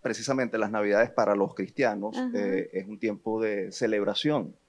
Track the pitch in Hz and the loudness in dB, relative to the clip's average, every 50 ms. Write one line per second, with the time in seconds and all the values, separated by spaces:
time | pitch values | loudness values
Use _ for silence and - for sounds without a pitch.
0 | _ 127 110 - - - 135 131 127 113 113 113 107 101 110 107 104 101 101 104 | _ -4 -4 -4 -2 -2 0 0 0 0 0 0 -2 0 0 0 2 4 4 4
1 | 117 - - - 110 101 101 101 98 90 - - 95 - - - 135 117 107 101 | 4 4 4 2 4 4 4 4 2 0 0 -6 -8 -6 -2 0 0 0 0 0
2 | 98 107 - - 254 254 233 - 101 98 95 95 90 - - 92 95 101 107 104 | -6 -6 -4 -4 -4 -2 -2 -2 -2 0 0 -2 -2 -4 -6 -6 -6 -6 -10 -4
3 | - 110 104 - _ 113 110 110 113 110 104 101 92 90 92 - 123 113 110 104 | -2 -4 -4 -2 _ -4 -2 0 0 0 0 -2 -4 -6 -4 -2 0 2 2 2
4 | 101 98 101 - - 147 151 135 98 - - _ _ | 2 2 0 0 0 2 2 0 -2 -4 -10 _ _